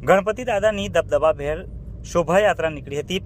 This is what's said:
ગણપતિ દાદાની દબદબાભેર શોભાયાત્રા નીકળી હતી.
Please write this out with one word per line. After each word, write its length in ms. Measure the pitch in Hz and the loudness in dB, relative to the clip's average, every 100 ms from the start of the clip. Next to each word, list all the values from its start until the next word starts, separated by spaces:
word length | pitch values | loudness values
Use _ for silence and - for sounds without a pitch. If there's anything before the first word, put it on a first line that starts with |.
ગણપતિ 400 | 123 190 196 214 | 6 4 4 -4
દાદાની 440 | 247 208 214 202 202 | -2 2 2 0 0
દબદબાભેર 760 | 170 160 147 156 151 143 156 190 - - - | 0 2 2 2 0 -2 -6 -8 -14 -14 -14
શોભાયાત્રા 680 | - 175 156 185 208 170 160 | -4 -2 2 4 4 2 -2
નીકળી 300 | 147 131 143 | -4 -8 -8
હતી. 220 | 143 185 | -4 -6